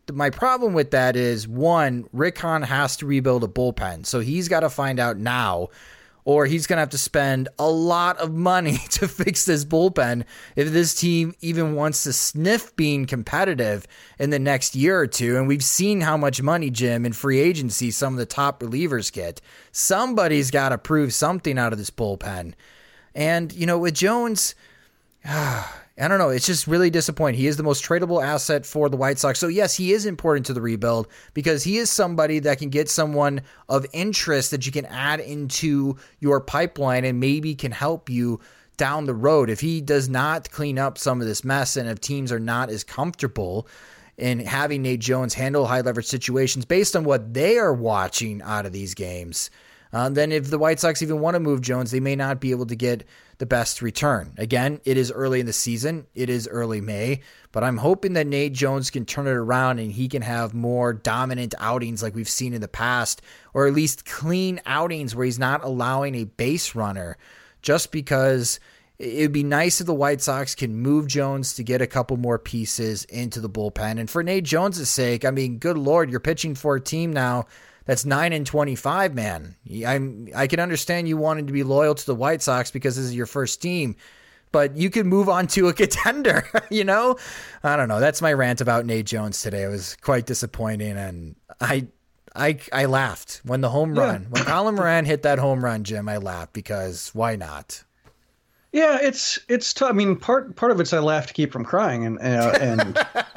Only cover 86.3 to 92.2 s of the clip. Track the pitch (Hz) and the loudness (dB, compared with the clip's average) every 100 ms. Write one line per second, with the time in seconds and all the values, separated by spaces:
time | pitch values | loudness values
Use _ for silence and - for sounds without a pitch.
86.3 | - - 220 - 214 190 202 247 254 - | 2 0 -2 0 0 2 4 2 0 -6
87.3 | - - - 147 147 120 107 143 147 165 | -16 -18 -4 0 2 2 2 2 2 2
88.3 | 139 123 123 123 117 120 113 107 110 107 | 2 2 2 2 2 2 -2 -2 -4 -4
89.3 | 101 110 98 98 101 90 - - 127 113 | -6 -4 -4 -4 -4 -8 -6 0 0 0
90.3 | 123 113 - 110 107 107 101 95 87 82 | -4 -6 -4 -4 -4 -4 -6 -8 -10 -14
91.3 | - - - 120 135 123 _ _ _ | -16 -20 -4 -2 -2 -4 _ _ _